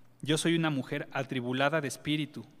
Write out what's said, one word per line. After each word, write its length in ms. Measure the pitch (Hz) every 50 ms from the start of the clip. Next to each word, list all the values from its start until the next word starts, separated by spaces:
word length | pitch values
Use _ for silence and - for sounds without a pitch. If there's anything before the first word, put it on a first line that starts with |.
| - - - - -
yo 160 | 127 160 151
soy 160 | - 165 170
una 160 | 165 160 156
mujer 360 | 147 131 127 - 147 147 151 -
atribulada 680 | - 135 139 - 139 131 120 123 127 131 139 143 156 160
de 60 | 143
espíritu, 600 | 127 - - - 147 151 156 151 147 - 120 117 - - -